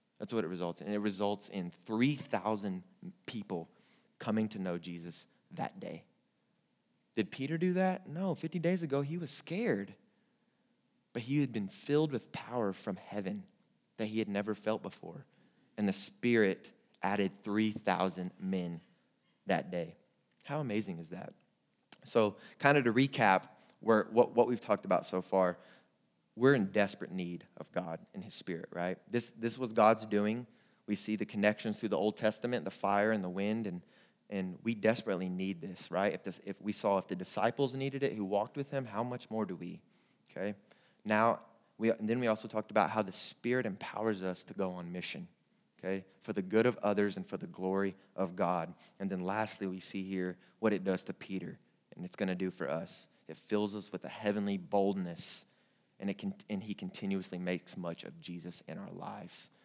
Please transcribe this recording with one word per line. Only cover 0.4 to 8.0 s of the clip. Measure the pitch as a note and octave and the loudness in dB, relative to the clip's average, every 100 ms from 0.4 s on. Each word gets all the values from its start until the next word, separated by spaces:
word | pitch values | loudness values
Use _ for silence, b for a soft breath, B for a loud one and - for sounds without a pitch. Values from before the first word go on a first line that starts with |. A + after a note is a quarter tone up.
| E2+ | -2
it | |
results | F2+ F2 E2+ | -2 -4 -4
in. | F2 | -4
It | G#2 | -2
results | G#2 F#2+ G2+ G2+ - | 0 0 0 0 -4
in | G2+ F2 - - | -6 -6 -8 -4
three | A2 C3 C#3 | 2 2 2
thousand | C3 G#2 G2 A2 G2+ F#2 - _ F2+ - - | -2 -2 0 -2 -2 -6 -8 _ -16 -14 -10
people | A#2+ G2 F2+ E2 b b b b - | -10 -6 -6 -8 b b b b -10
coming | - A2 G#2+ | -2 0 0
to | G#2+ | -2
know | F#2+ F2 | -4 -4
Jesus | F2 E2+ E2+ - - b b F2 | -4 -10 -10 -12 -16 b b -8
that | - - | -8 -8
day. | - D#2+ - _ _ _ _ _ _ _ _ _ _ - | -10 -12 -14 _ _ _ _ _ _ _ _ _ _ -2
Did | G#2 | -2
Peter | - C3+ E3 | -2 -4 2
do | F3+ | 2
that? | F3+ F#3 F#3 | 4 2 0